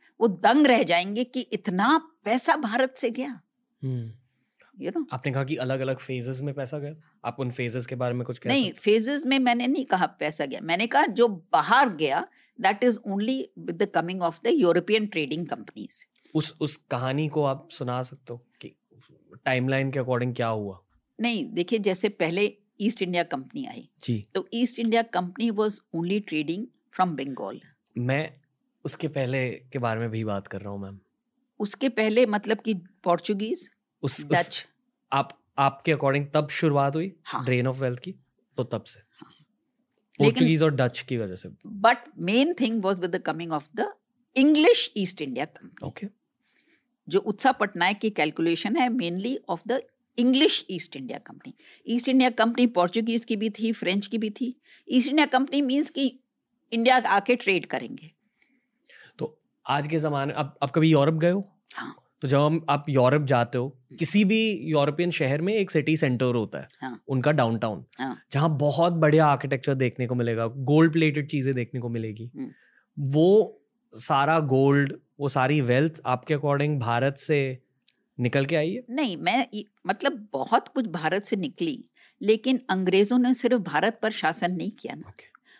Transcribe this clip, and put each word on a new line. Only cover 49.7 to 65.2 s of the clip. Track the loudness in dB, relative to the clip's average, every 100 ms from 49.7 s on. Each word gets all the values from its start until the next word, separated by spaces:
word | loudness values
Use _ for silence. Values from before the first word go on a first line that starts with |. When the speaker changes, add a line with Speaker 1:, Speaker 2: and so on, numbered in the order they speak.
| -4 -6 _ _ 0
Speaker 1:
English | 4 6 4 2 -4
East | -6 -6
India | -10 -10 -12
Company। | -14 -20 -20 -20 -20 -14 -4
ईस्ट | -2 2
इंडिया | 4 4
कंपनी | 4 2 4 4
पोर्चुगीज | 4 2 0 0 -2 -2
की | -2
भी | -2
थी, | -2 -4
फ्रेंच | -2 -2 -2 -2
की | -4
भी | -4
थी। | -6 -8 -8 _ -18 0
ईस्ट | 2 2
इंडिया | 2 4
कंपनी | 2 2 0
मीन्स | 0 0 0
कि | 0 -2 -4 _ _ _ _ -6
इंडिया | 0 4 4
आके | 4 0 2 0
ट्रेड | 2 -2 -2
करेंगे। | -8 -8 -14 -20 _ _ _ _ _ _ _ _ -20 -20 -12
Speaker 2:
तो | -12 _ _ _ -2
आज | -2 0
के | -2
ज़माने, | 0 -2 -2
आप, | -4 -6 -4
आप | -2
कभी | 4 6
यूरोप | 6 4 2
गए | 2
हो? | 0 -4 _ -16
Speaker 1:
हाँ। | -12 -12 -14 _ -8
Speaker 2:
तो | 0
जब | 4
हम, | 4 2 0
आप | -2 2
यूरोप | 4 4 4
जाते | 2 2 2 -2
हो, | -6
Speaker 1:
हम्म। | -10 _ -4
Speaker 2:
किसी | 0 2 2
भी | 2 0
यूरोपियन | -2 -2 0 2 0 -2
शहर | 0